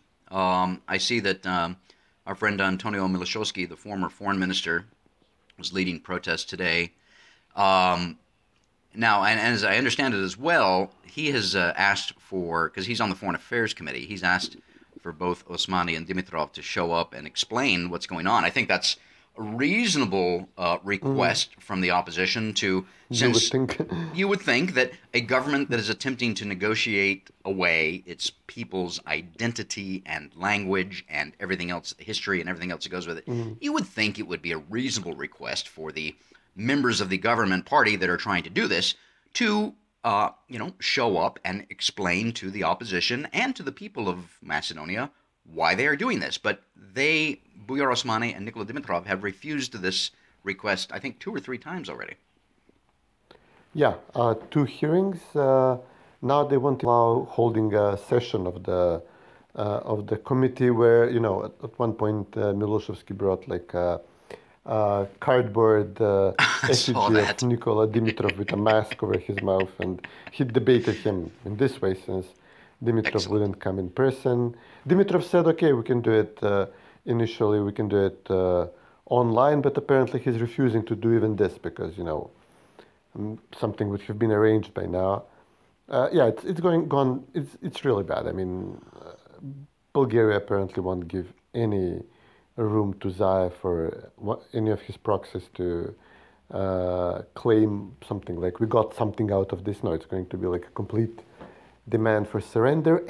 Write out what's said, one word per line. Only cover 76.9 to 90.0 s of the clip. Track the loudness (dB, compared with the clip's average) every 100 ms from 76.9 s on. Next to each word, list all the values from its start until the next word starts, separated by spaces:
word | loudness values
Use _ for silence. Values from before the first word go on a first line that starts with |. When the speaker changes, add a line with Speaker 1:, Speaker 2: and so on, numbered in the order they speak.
| -12 -4
Speaker 2:
initially, | 0 0 0 2 2
we | 0
can | -2 0
do | 2 2
it, | 0 -2
uh, | 0 2 2 0 -8 -20 _ 0
online," | 2 4 4 4 4
but | 2 0
apparently | 2 2 2 0
he's | -2 0
refusing | -2 0 2 2 0
to | -2
do | 2 2
even | 2 2
this | 0 -2
because, | -10 -8 -8 -6
you |
know, | -6 -6 -6 -16 _ _ _ -20 -20 _ _ -10
mm, | -8 -10 _ -4
something | -2 0 -2
would | -2
have | -6 0
been | 2
arranged | 6 6 4 0
by | -6 -4
now. | 0 0 0 -4 _ _ _ _ _ -4
Uh, | 0 2
yeah, | 4 4
it's, | 2
it's | -4 -2
going, | 2 2 2
gone, | 2 2 0 -6
it's, | -8 -8 -8
it's | -10 -4 0
really | 0
bad. | 0 -4 -4
I |
mean, | -4 -4 -6 -8 -12 -18 -20
uh, | -20 -20 -20 -18 -16 -16 -20 _ _
Bulgaria | 2